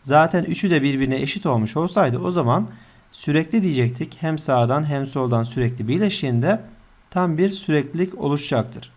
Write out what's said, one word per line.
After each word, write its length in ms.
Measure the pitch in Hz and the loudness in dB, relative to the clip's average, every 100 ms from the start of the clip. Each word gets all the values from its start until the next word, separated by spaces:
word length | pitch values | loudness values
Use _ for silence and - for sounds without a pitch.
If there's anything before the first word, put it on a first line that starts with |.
Zaten 420 | 131 147 160 180 | 4 4 6 2
üçü 260 | 175 170 196 | 0 -2 2
de 120 | 160 | 2
birbirine 400 | 139 135 131 131 | 2 2 0 0
eşit 240 | 139 196 170 | -2 -4 0
olmuş 300 | 120 107 151 | 0 0 -2
olsaydı 420 | 175 214 151 120 | 0 2 2 0
o 120 | 180 | -2
zaman 380 | 175 185 151 214 - - - _ | 0 2 0 -2 -10 -20 -20 _
sürekli 500 | - - 151 160 226 | -6 0 0 2 0
diyecektik. 540 | 190 135 120 123 160 - | 2 2 0 -2 -10 -6
Hem 180 | 160 156 | -4 -4
sağdan 500 | 156 127 117 143 151 | 0 2 2 0 0
hem 180 | 143 135 | -4 -4
soldan 360 | 139 131 120 | -2 0 0
sürekli 460 | 113 - 117 123 110 | 0 -2 -2 -2 -2
birleştiğinde 760 | 160 208 - 139 117 143 220 - - - _ _ | 0 0 -2 -2 0 2 0 -4 -20 -20 _ _
tam 280 | 180 180 156 | -2 0 2
bir 100 | 196 | 0
süreklilik 680 | 196 - 151 143 160 185 - | 0 0 0 0 -4 -4 -2
oluşacaktır. 760 | 143 147 - 123 107 - - | -2 -2 0 -2 -2 -10 -20